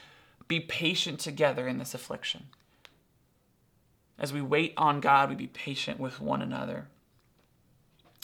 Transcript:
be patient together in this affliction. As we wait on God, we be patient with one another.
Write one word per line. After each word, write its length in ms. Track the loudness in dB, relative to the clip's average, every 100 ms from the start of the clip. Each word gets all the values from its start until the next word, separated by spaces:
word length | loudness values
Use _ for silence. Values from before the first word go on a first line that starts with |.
| -20 -20 -20 _ -4
be 120 | -2
patient 580 | -2 0 2 2 0 -4
together 500 | -6 4 4 4 -2
in 100 | -4
this 140 | -6
affliction. 540 | -8 -8 -6 -6 -8 -12 -20 _ _ -20 _ _ _ _ _ _ _ _ _ _ _ _ -8
As 140 | -6
we 80 | -4
wait 340 | 0 2 2 4
on 240 | 4 4
God, 280 | 6 6 6
we 60 |
be 120 | 0 -8
patient 540 | -8 -6 -4 -4 -4
with 200 | -6 -4
one 200 | -2 -2
another. 480 | -2 -4 -6 -8 -10 _ _ _ _ _ _ _ _ _ _ _ _ _